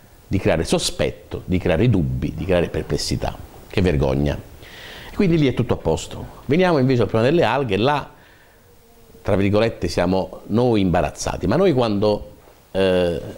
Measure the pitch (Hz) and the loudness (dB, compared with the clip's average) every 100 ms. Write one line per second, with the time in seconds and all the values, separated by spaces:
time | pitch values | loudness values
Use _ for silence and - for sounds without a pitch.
0 | - - - 95 107 82 82 180 - - | -20 -20 -4 -2 2 0 2 0 -2 -2
1 | 69 - - - - 90 90 82 123 98 | -4 -4 -12 -12 -2 -2 0 2 2 2
2 | 71 64 73 76 80 90 85 - - - | 0 -2 -4 -6 0 0 0 -2 -4 -4
3 | - - - - - - - - 92 73 | -4 -4 -4 -8 -16 -20 -8 0 2 2
4 | 69 67 73 - - - - - - - | 0 0 0 -4 -10 -20 -20 -20 -18 -18
5 | - - 202 165 139 120 117 95 80 78 | -12 -2 0 2 2 0 -2 -2 0 -2
6 | - - - - - 156 185 160 131 127 | -4 -12 -14 -12 -2 2 4 4 2 2
7 | 127 113 117 170 117 127 131 95 120 143 | 2 2 2 4 2 2 0 0 2 0
8 | - - - - - - - - _ - | -4 -16 -20 -20 -20 -20 -20 -20 _ -20
9 | - - - 95 98 104 113 - 87 - | -20 -12 -2 2 2 2 0 -2 -4 0
10 | 90 92 90 - - 107 123 110 95 85 | 0 0 -2 -8 -4 0 2 2 2 2
11 | 73 - - - 87 131 196 131 120 101 | 0 -4 -6 -4 0 2 2 2 2 2
12 | 107 104 - - - - _ 95 95 92 | 2 0 -4 -20 -20 -20 _ 0 2 2
13 | 87 82 - | 2 -2 -6